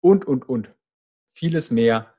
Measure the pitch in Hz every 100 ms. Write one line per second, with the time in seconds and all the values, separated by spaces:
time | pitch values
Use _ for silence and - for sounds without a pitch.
0 | 175 196 190 131 - 123 104 _ _ _
1 | _ _ _ _ 165 165 - 117 117 113
2 | -